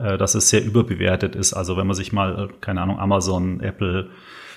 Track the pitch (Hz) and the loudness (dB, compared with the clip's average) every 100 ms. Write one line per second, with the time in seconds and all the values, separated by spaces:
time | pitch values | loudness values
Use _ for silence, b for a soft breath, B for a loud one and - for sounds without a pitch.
0 | 107 95 98 101 - 107 120 117 - 90 | -2 0 2 2 4 4 4 2 2 0
1 | 92 92 95 95 92 95 90 92 95 95 | 0 2 0 0 -2 -2 -2 0 0 -2
2 | 95 104 95 87 98 - - 92 95 98 | -2 0 0 -2 -6 -8 -4 -2 -2 0
3 | 98 98 90 92 92 90 95 - 95 92 | 2 2 2 0 0 -2 -4 -2 -2 -2
4 | 92 B B B B | -4 B B B B